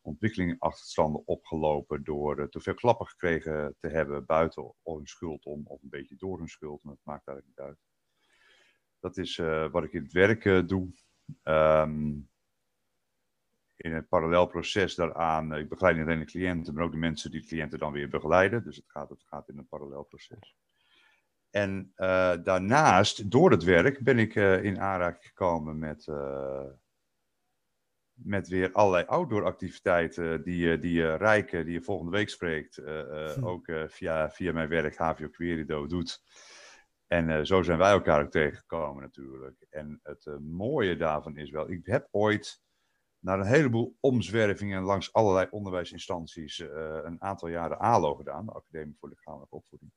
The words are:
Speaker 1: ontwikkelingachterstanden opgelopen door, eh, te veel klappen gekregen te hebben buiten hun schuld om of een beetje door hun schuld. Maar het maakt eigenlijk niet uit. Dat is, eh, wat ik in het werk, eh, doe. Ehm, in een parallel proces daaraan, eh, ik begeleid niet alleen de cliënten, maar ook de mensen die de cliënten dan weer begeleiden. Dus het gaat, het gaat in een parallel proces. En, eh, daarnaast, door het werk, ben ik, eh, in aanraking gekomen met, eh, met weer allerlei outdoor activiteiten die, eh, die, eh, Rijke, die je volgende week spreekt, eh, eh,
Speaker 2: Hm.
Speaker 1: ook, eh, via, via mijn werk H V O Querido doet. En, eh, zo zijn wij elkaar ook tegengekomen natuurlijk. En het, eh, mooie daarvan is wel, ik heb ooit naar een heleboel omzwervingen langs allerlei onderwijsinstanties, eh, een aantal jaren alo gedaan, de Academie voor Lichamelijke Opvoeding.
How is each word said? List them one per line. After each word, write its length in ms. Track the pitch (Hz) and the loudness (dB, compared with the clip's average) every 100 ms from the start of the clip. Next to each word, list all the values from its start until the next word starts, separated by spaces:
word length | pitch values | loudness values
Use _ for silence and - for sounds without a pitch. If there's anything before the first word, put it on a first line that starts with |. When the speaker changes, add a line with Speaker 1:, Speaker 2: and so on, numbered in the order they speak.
Speaker 1:
ontwikkelingachterstanden 1300 | - 73 110 - 90 85 82 - - - 78 76 - | -12 -4 -4 0 -2 0 -4 -4 -12 0 0 0 -4
opgelopen 760 | 85 - 80 78 76 - 73 | -6 -4 -2 0 0 -2 -8
door, 340 | 71 73 73 71 | -6 -4 -4 -4
eh, 80 | 73 | -6
te 140 | 80 | -8
veel 140 | 87 | -8
klappen 320 | 90 120 113 90 | -2 0 0 -2
gekregen 680 | - 90 82 80 78 73 69 | -4 -2 -2 -2 -4 -4 -6
te 80 | 82 | -6
hebben 380 | 78 73 71 67 | -2 -2 -4 0
buiten 480 | 80 82 - 65 _ | 2 2 -2 -16 _
hun 240 | - 78 73 | -12 -10 -12
schuld 380 | - 85 76 | -12 -10 -10
om 220 | - 76 73 | -12 -12 -12
of 160 | 71 | -18
een 60 | 69 | -16
beetje 280 | 71 67 69 | -14 -16 -12
door 220 | 95 90 | -10 -10
hun 100 | 80 | -12
schuld. 340 | - 78 73 | -12 -14 -14
Maar 100 | 73 | -16
het 100 | 71 | -20
maakt 220 | - 73 - | -14 -14 -12
eigenlijk 300 | 69 69 _ | -16 _ _
niet 80 | 69 | -16
uit. 100 | 73 _ _ _ _ _ _ _ _ _ _ _ _ | -16 _ _ _ _ _ _ _ _ _ _ _ _
Dat 160 | 92 87 | -12 -8
is, 220 | 85 - | -8 -4
eh, 320 | 85 78 78 | -2 0 0
wat 140 | 82 | -2
ik 80 | 78 | -4
in 100 | 87 | -6
het 100 | 71 | -4
werk, 320 | 92 98 110 | 4 4 6
eh, 220 | 101 92 87 | 4 4 4
doe. 240 | 95 92 - _ _ _ - | -2 -4 -12 _ _ _ -14
Ehm, 680 | - 78 78 78 78 76 76 73 69 _ _ _ _ _ _ _ _ _ _ _ _ _ _ _ | 0 4 6 6 4 0 -4 -4 -10 _ _ _ _ _ _ _ _ _ _ _ _ _ _ _
in 160 | 82 | -6
een 160 | 80 73 | -6 0
parallel 380 | 90 80 87 90 | 2 4 4 4
proces 480 | 87 80 - 92 | 2 -2 0 0
daaraan, 580 | - 85 78 82 80 80 | 0 -2 0 0 0 -2
eh, 60 | 76 | -6
ik 80 | 76 | -6
begeleid 280 | 80 92 82 | 2 4 4
niet 80 | 78 | 2
alleen 120 | 82 | 0
de 60 | |
cliënten, 500 | 76 85 92 87 82 | -2 -4 -2 -2 -4
maar 100 | 76 | -4
ook 80 | 85 | -4
de 60 | 78 | 0
mensen 320 | 82 78 78 | -2 -2 -8
die 100 | 80 | -10
de 60 | 78 | -8
cliënten 320 | 82 73 73 | -8 -6 -6
dan 140 | 76 | -6
weer 160 | 71 71 | -4 -4
begeleiden. 560 | 73 78 87 98 117 | -4 2 4 4 2
Dus 120 | 92 73 | -6 -14
het 140 | - | -16
gaat, 180 | - 71 | -14 -12
het 160 | 69 _ | -16 _
gaat 220 | 73 - | -14 -14
in 100 | 69 | -18
een 100 | 67 | -14
parallel 340 | 76 71 69 | -14 -12 -14
proces. 540 | 73 - - - - _ _ _ _ _ _ _ _ _ _ | -16 -20 -20 -20 -20 _ _ _ _ _ _ _ _ _ _
En, 420 | 101 101 98 92 | -2 -2 -4 -8
eh, 380 | _ 95 92 92 87 | _ 2 4 4 2
daarnaast, 880 | 85 92 95 131 151 92 104 - 107 | 2 2 4 6 8 8 6 2 2
door 200 | 123 180 | 6 8
het 120 | 107 | 6
werk, 380 | 85 87 101 139 | 6 6 6 2
ben 160 | 117 123 | 2 4
ik, 160 | 110 113 | 4 4
eh, 280 | 101 95 | 4 4
in 160 | 104 95 | 2 -2
aanraking 440 | 95 95 87 85 | -2 0 -2 -4
gekomen 540 | - _ 95 85 78 78 | -16 _ 0 0 -4 -6
met, 280 | 78 76 - | -8 -8 -8
eh, 560 | 73 69 69 67 67 67 67 _ _ _ _ _ _ _ _ _ _ _ _ _ | -6 -6 -6 -6 -8 -10 -16 _ _ _ _ _ _ _ _ _ _ _ _ _
met 360 | _ 120 98 85 | _ -6 -4 -2
weer 240 | 92 92 | 0 0
allerlei 320 | 95 104 90 82 | 4 6 4 2
outdoor 380 | 143 175 107 | -2 0 0
activiteiten 1000 | 90 90 90 - - 87 85 - 85 80 | -2 -4 -10 -6 2 2 2 -2 -4 -4
die, 300 | 78 87 85 | -4 0 2
eh, 80 | 82 | 2
die, 260 | 85 82 82 | 2 2 2
eh, 80 | 80 | 2
Rijke, 460 | 104 107 95 90 | 4 4 2 -4
die 80 | 82 | -4
je 100 | 87 | -6
volgende 300 | 87 98 85 | -6 -6 -2
week 160 | 95 107 | -2 -4
spreekt, 500 | - 87 80 76 - | -4 -4 -4 -6 -14
eh, 220 | 69 78 67 76 78 | -10 -10 -8 -8 -8
eh, 60 | |
Speaker 2:
Hm. 100 | 73 | -6
Speaker 1:
ook, 240 | 127 90 80 | -6 -6 -6
eh, 140 | 82 78 | -6 -6
via, 420 | - 90 80 78 | -8 -4 -2 -2
via 220 | - 92 | -2 -4
mijn 160 | 80 80 | -2 0
werk 280 | 82 78 - | 0 -2 -2
H 160 | 82 | -4
V 60 | 78 | -2
O 60 | 76 | -8
Querido 580 | - 87 82 73 76 73 | -8 -4 -4 -4 -6 -2
doet. 360 | 90 85 - _ - - - - - _ _ _ | -4 -4 -8 _ -20 -20 -20 -20 -20 _ _ _
En, 240 | 87 80 | 0 2
eh, 100 | 78 | 0
zo 200 | 78 95 | 2 2
zijn 160 | 85 82 | 2 4
wij 120 | 95 | 6
elkaar 320 | 98 - 76 | 6 6 2
ook 80 | 71 | 4
tegengekomen 720 | 82 76 73 _ 85 76 69 | 0 0 -2 _ -6 -6 -8
natuurlijk. 640 | 67 - 67 65 65 65 _ | -16 -18 -18 -16 -18 -20 _
En 300 | 73 73 73 | -14 -12 -14
het, 240 | 73 71 - | -16 -16 -12
eh, 100 | 73 | -12
mooie 600 | 73 85 101 151 101 80 | -10 -6 -4 0 0 2
daarvan 400 | 82 76 78 73 | 0 -2 -4 -12
is 140 | 73 | -10
wel, 200 | 73 78 | -6 -6
ik 160 | 87 80 | -8 -2
heb 220 | 120 - | -2 -2
ooit 520 | 101 107 104 - - _ _ _ _ _ _ | 0 2 2 -2 -18 _ _ _ _ _ _
naar 200 | 90 98 | -2 0
een 60 | 98 | 4
heleboel 500 | 135 143 113 120 - | 4 4 2 -2 0
omzwervingen 840 | 139 123 87 107 107 92 101 95 | 2 2 0 2 2 2 -2 -4
langs 300 | 92 98 82 | 0 0 2
allerlei 340 | - 110 95 92 | 2 4 4 2
onderwijsinstanties, 1080 | 107 101 90 87 92 - 90 80 - 76 - | -4 -6 -4 -6 -10 -8 -8 -8 -12 -12 -10
eh, 380 | 80 73 78 78 | -10 -8 -8 -8
een 200 | 78 85 | -8 -8
aantal 260 | 98 95 85 | -8 -6 -6
jaren 300 | 82 82 76 | -6 -4 -2
alo 360 | 107 117 78 | 2 4 2
gedaan, 320 | 69 71 71 110 | -2 -8 -10 -10
de 60 | |
Academie 440 | - _ 80 76 73 | -14 _ -14 -14 -14
voor 80 | 76 | -20
Lichamelijke 460 | - - 73 71 | -20 -18 -18 -16
Opvoeding. 380 | 71 _ - 73 | -20 _ -20 -20